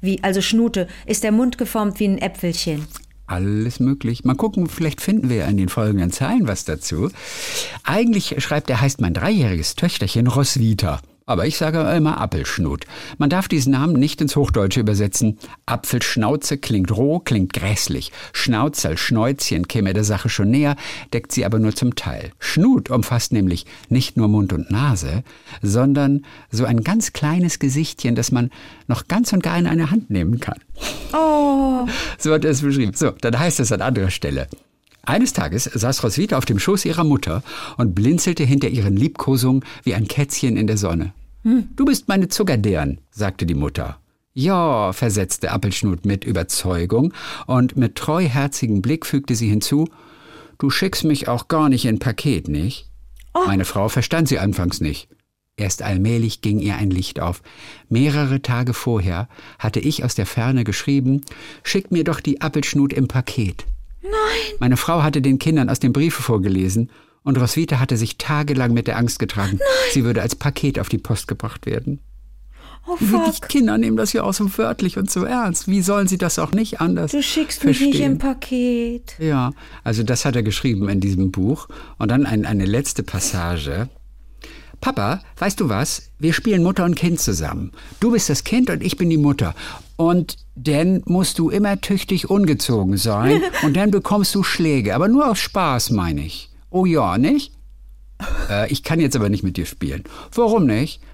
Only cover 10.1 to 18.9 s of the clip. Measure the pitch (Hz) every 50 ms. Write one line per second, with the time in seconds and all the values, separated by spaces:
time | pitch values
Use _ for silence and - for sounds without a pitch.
10.1 | - 113 120 123 113 135 139 - - 131 113 110 107 95 - 82 71 69 - -
11.1 | _ _ _ - 123 85 107 156 156 - 165 156 156 160 156 - 147 170 151 151
12.1 | - - - - - 78 69 - - - 87 80 69 - - - - - - -
13.1 | - - 143 143 160 190 190 - - 151 127 135 139 127 139 165 165 123 139 151
14.1 | - - 156 139 - 143 143 - 120 117 98 98 - 131 113 107 104 98 104 98
15.1 | - - 117 110 104 - - - - - _ - 127 - - - - 123 - -
16.1 | - 123 107 107 147 147 - - - - - - 117 101 92 90 104 101 131 143
17.1 | 160 175 - - 123 104 92 90 - - 95 98 107 - - - 85 87 - -
18.1 | - - - - - - - - 120 107 127 151 147 - - 90